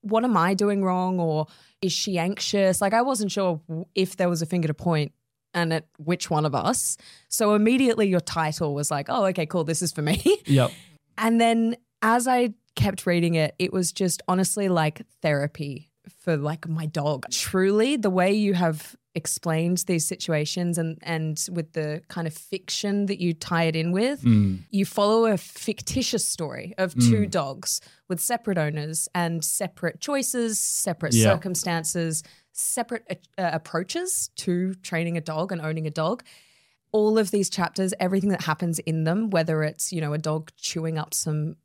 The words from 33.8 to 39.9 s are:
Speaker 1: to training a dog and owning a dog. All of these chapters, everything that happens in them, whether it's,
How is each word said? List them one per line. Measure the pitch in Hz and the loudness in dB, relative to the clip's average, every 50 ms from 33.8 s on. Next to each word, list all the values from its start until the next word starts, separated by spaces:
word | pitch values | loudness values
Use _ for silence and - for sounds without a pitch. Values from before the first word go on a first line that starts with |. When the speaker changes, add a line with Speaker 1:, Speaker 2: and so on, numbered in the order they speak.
| 185 185 - 339 - 370 - - - - _ - | -4 -2 -4 -6 -4 -2 -2 -4 -4 -6 _ -8
Speaker 1:
to | - - 180 175 185 185 190 | -2 -2 0 0 0 -2 -4
training | 185 _ - - 160 170 170 170 170 | -6 _ -6 -4 -2 -2 -2 -2 -4
a | |
dog | 160 165 156 156 170 196 | -4 -4 -4 -4 -4 -4
and | 196 170 | -4 -6
owning | 156 156 156 160 156 | -4 -4 -4 -4 -4
a | 156 | -4
dog. | 147 - 156 165 208 247 - - - - _ _ _ _ _ _ _ _ _ _ - | -2 -2 -2 -2 -2 -4 -8 -20 -20 -20 _ _ _ _ _ _ _ _ _ _ 2
All | 214 208 214 214 220 | 2 4 4 4 4
of | 214 180 | 2 2
these | - 202 196 - | 2 0 0 0
chapters, | - - 175 170 - - 190 185 202 - | 0 0 -2 -2 0 -2 -2 -2 0 0
everything | 185 180 190 196 180 202 | 0 0 0 2 2 2
that | 190 - - | 0 0 0
happens | - 156 - - 170 165 160 | -2 -2 -2 0 -2 -2 -2
in | - - 160 160 160 | -2 -2 -2 0 0
them, | 160 175 208 226 220 | 0 0 0 0 0
whether | 196 170 160 165 160 156 156 | 2 0 2 2 0 0 0
it's, | 151 156 - - - | -2 -4 -4 -8 -4